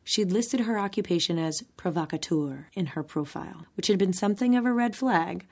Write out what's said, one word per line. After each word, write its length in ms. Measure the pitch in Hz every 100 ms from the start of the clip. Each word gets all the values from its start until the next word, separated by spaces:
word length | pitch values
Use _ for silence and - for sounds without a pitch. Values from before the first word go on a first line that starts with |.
| -
She'd 260 | - 196
listed 300 | 202 233 262
her 180 | 226 214
occupation 580 | 196 214 - 175 160 170
as 280 | 160 156 - -
provocateur 920 | 180 170 151 156 - 160 143 135 156
in 120 | - 156
her 180 | 156
profile, 640 | 147 156 143 165 - - 160 -
which 120 | -
had 120 | 196
been 140 | 190
something 420 | 185 208 202 247 247
of 100 | 240
a 60 |
red 240 | 240 240 -
flag, 500 | 262 185 170 175 -